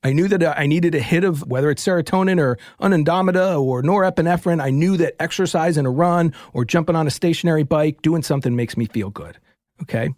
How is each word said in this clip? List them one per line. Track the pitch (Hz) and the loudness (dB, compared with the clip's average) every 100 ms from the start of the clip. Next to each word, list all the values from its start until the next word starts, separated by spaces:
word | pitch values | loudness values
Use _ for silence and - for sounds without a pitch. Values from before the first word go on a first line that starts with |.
I | 135 | 0
knew | 143 190 | 0 2
that, | 196 | 2
uh, | 165 147 | 0 0
I | 143 | 0
needed | 160 170 156 | 2 2 0
a | |
hit | 113 165 | 0 0
of, | 190 151 151 | 0 -2 -4
whether | 127 147 | 0 0
it's | 139 - | 0 0
serotonin | 180 156 185 190 185 | -2 0 0 2 2
or | 139 120 - - | 0 -2 -10 -4
anandamide | 196 180 151 180 185 180 185 165 | 0 2 2 2 2 2 0 0
or | 131 127 | 0 0
norepinephrine. | 139 202 185 180 165 175 180 170 | 0 2 0 0 0 0 0 0
I | 139 | 0
knew | 135 175 190 | 0 2 2
that | 165 - | 0 -2
exercise | 160 - 185 170 165 156 | -6 -2 0 0 0 0
and | 135 | 0
a | |
run | 127 175 175 170 - - | 2 2 2 0 -2 -10
or | - | -6
jumping | 120 170 160 165 | 0 0 0 0
on | 156 | 0
a | |
stationary | - 175 170 170 156 | 0 -2 0 0 0
bike, | 147 156 156 147 | 0 0 0 0
doing | 156 165 | -2 -2
something | 143 139 127 120 | -2 -2 0 -2
makes | 120 - | -4 -4
me | 113 | -4
feel | 113 104 | -4 -8
good. | 101 78 - _ _ _ _ | -10 -16 -18 _ _ _ _
Okay? | 151 - 120 | -8 -4 -4